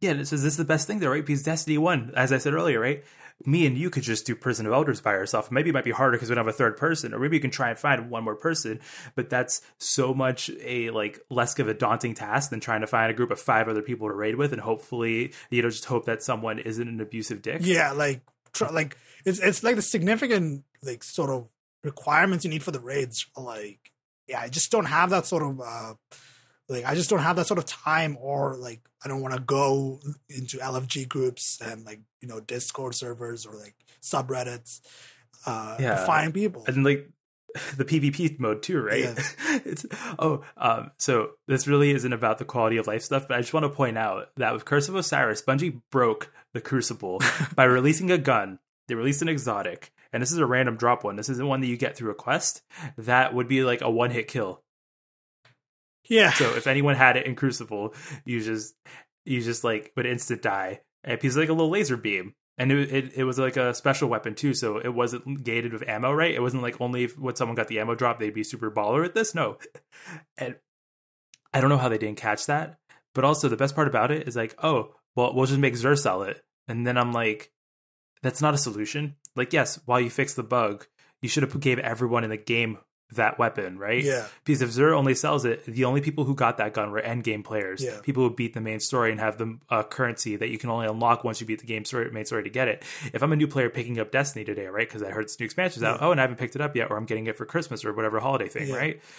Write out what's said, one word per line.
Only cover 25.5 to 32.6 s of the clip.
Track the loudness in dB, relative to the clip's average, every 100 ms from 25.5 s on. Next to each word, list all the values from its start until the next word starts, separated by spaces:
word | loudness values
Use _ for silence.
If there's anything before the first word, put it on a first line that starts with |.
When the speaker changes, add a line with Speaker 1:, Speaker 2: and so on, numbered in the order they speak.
| -4
Speaker 2:
uh, | -8 -10 -10 -14 _ -20 -20 _ _ _ -8
like, | -4 0
I |
just | 0 2
don't | 2
have | 4 2
that | 2
sort | 0
of | -2
time, | -4 0 2 0 -4
or, | -4 -2 -2 -4
like, | -10 -14 _ _
I | -8
don't | -6
wanna | -4 -4
go | 0 2 4 2 0 -6 -12 -12 -14
into | -12 -10 -8
L | -6 -6
F | -6
G | -6 -6
groups | -2 -2 0 -4 -4
and, | -8 -12 -14
like, | -20 _ _
you | -16
know, | -14
Discord | -8 -6